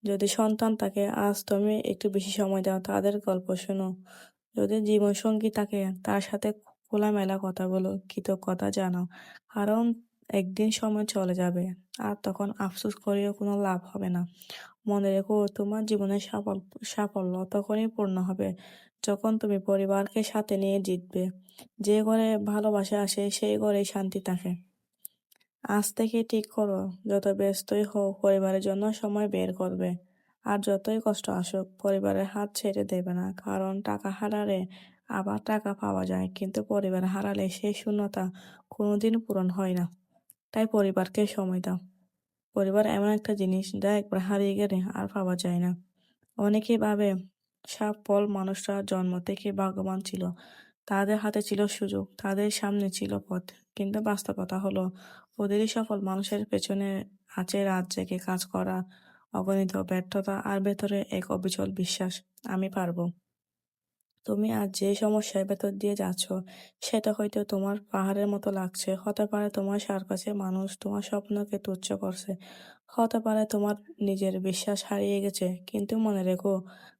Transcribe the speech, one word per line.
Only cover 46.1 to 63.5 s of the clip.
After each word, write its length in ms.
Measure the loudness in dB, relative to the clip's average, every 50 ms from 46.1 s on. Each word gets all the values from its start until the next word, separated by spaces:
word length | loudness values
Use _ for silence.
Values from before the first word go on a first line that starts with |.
| _ _ _ _ _
অনেকেই 400 | 0 2 4 4 4 4 4 2
ভাবে 380 | 4 4 2 2 4 4 2 2 0 -4 -8 _ _ _ _ _ _ _ -16
সফল 580 | -6 -4 -2 -4 -4 -4 0 2 2 4 4
মানুষরা 560 | 2 0 -2 -2 -2 -2 -4 -2 -4 -2 -2 -2
জন্ম 380 | -2 0 0 0 0 0 -2
থেকে 320 | -2 -4 -6 -4 -4 -4 -2
ভাগ্যবান 480 | 0 0 0 0 -2 -4 -2 -4 -4
ছিল, 300 | -4 -6 -4 -2 -2 -4 -4 -6 -14 -20 -20 -20 -20 -20 _ _ _
তাদের 300 | -2 0 2 4 2 2
হাতে 260 | 2 2 0 0 0 0
ছিল 240 | 0 2 2 2
সুযোগ, 440 | 2 2 -2 -4 -2 -2 -2 -4 -4 -10 -8 -4
তাদের 280 | -2 0 2 2 0
সামনে 400 | 0 0 -2 0 0 0 0 0
ছিল 280 | -2 -2 -4 -2 -2 -4 -4 -4
পথ, 140 | -6 -4 -4 -8 -20 -20 _ _ _
কিন্তু 240 | -4 -4 -2 -2 0
বাস্তবতা 580 | 0 0 0 0 -2 -4 -4 -4 -4 -4 -4 -2
হলো 320 | -2 0 0 0 0 -2 -4 -8 -18 -20 -20 -20 -20 _ _
প্রতিটি 300 | -4 -2 0 2 2 2
সফল 340 | 2 0 -2 -2 -2 -2 -2
মানুষের 460 | -2 -2 -2 -2 -2 -2 -2 -2 -2
পেছনে 580 | 0 -2 -2 0 0 -2 0 0 -2 -2 -4 -6 -8 _ _ _ _ -6
আছে 280 | -6 -4 -2 0 0 2
রাত 240 | 2 2 0 0 -2
জেগে 280 | -2 -4 -4 -2 -4 -6
কাজ 260 | -2 -2 -2 -2 -4
করা, 400 | -4 -2 -2 -2 0 -2 -2 -4 -6 -10 -20 _ -20 -20 -20 _ _ -4
অগণিত 440 | -4 0 2 2 2 2 0 0
ব্যর্থতা, 600 | -2 -2 0 -2 -2 -2 -2 -4 -2 -2 -2 -4 -4
আর 220 | -2 -2 0 0
ভেতরে 440 | 2 0 0 0 0 0 0 -2 -2 -2
এক 200 | -4 -6 -2 -2
অবিচল 420 | -4 -2 -2 -2 -2 -2 -2 -4 -2
বিশ্বাস, 500 | -2 -2 -2 -2 -2 -2 -4 -4 -6 _ _ _ -16 -8
"আমি 240 | -4 -2 -2 -2 -2
পারবো।" 420 | -2 -2 -2 -2 -2 0 -2 -2 -2 _ _ _ _ _ _ _